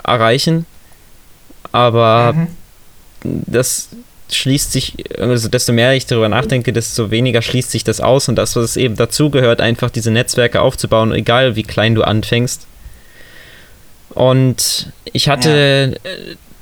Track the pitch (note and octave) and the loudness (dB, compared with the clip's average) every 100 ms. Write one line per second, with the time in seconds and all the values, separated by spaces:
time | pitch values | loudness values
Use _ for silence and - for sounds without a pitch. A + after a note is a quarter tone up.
0 | - A#2+ A2+ C#3 E3 E3 E3 - - - | -2 2 2 2 2 0 -2 -14 -20 -20
1 | - - - - - - - A#2+ B2 A2+ | -20 -20 -20 -20 -20 -20 -4 0 2 4
2 | A2+ A#2 A#2+ D#3 E3 - - - - - | 4 4 4 2 -2 -6 -20 -20 -20 -20
3 | - - - F2 - A#2+ C3 - - A#3 | -20 -12 -8 -6 -2 0 0 -4 -10 -18
4 | - - - - C3 D3 - C3 - - | -20 -20 -8 -4 0 0 0 -4 -4 -8
5 | - - A#2+ A#2+ A2 B2 - A#2 B2 C3+ | -12 -4 0 0 0 0 2 2 2 2
6 | - A#2 A2 A2 C3 B2+ A#2+ A2+ - - | 0 0 2 0 0 -2 0 -2 -2 -4
7 | G#2 A2+ B2+ A#2 - B2+ - A2 - G#2 | -2 0 0 0 0 -4 -4 -4 -2 0
8 | A#2 C#3 - G#2 A2 A#2+ A2+ A#2+ B2+ G2+ | 2 2 2 0 0 -2 -2 0 0 0
9 | A#2 - D3+ C#3 A#2+ A#2 A2+ A#2+ B2 A#2+ | -2 0 0 2 2 2 0 0 -2 -2
10 | A2 A2+ - - A#2+ - C3 - A#2 A2 | 0 0 0 0 0 2 0 0 0 0
11 | A2 A2 A2 B2 C3 A2 G#2 - A2+ A2 | 2 0 2 2 2 0 -4 0 2 2
12 | - G#2+ - A#2+ B2 - - - - - | 2 0 0 -2 -2 -6 -14 -20 -20 -20
13 | - - - - - - - - - - | -20 -20 -20 -20 -20 -20 -20 -20 -20 -20
14 | - - B2+ C3 C3 A#2+ - - - - | -8 0 2 4 2 0 -4 -6 -8 -14
15 | - C3 D3+ C#3 D#3 D3 C#3+ C#3 C3 - | -6 -2 0 2 2 4 4 2 0 -4
16 | - - - - - - | -10 -14 -14 -18 -20 -20